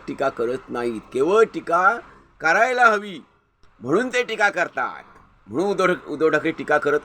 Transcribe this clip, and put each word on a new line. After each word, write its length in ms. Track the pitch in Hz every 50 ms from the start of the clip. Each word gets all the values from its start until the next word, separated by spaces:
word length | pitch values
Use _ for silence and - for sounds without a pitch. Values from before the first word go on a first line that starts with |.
| - -
टीका 220 | 139 - 139 135
करत 400 | - - 117 117 123 131 - -
नाहीत, 320 | 123 120 120 120 117 107 - - -
केवळ 300 | 123 135 165 196 220 226 - -
टीका 440 | 165 - - 170 170 185 196 233 240 - - - - _ _ _ -
करायला 440 | - 156 165 196 226 254 254 247 247
हवी 340 | 233 214 202 208 208 185 143 - _ _ _ _ _ _ _ _ - _ -
म्हणून 280 | - 123 151 196 247 254
ते 140 | 240 247 -
टीका 260 | - 220 208 214 202
करतात, 540 | - 175 170 147 - 135 123 110 85 69 - - - - - _ _ _ _ -
म्हणून 220 | 107 139 180 202
उद्धव 180 | 196 180 190 175
ठाक-, 200 | 180 - - -
उद्धव 220 | 151 135 156 160
ठाकरे 220 | 151 151 147 160
टीका 260 | 156 - 139 - 151 151
करत 220 | - 147 143 147 -